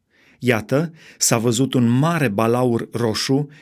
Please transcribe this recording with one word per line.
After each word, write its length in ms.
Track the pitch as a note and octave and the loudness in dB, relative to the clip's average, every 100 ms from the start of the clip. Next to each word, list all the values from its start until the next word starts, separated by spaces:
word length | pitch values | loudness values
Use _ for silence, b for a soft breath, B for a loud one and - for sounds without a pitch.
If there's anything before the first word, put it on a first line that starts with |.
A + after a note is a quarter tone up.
| _ b b b | _ b b b
Iată, 540 | A#2+ A2 A2 C3+ E3 B B B | -2 -2 0 -2 -2 B B B
s-a 200 | - A#2 | 0 0
văzut 360 | A#2+ A2+ C3+ | 0 0 0
un 140 | C3 A#2 | 2 2
mare 400 | B2+ E3 E3+ B2+ | 2 0 0 -2
balaur 600 | G2+ A2+ A#2+ B2+ A#2 - | 0 0 2 0 0 -4
roșu, 560 | A#2 A#2 G2+ - C3+ D3 B | -4 -2 -2 -2 -2 -2 B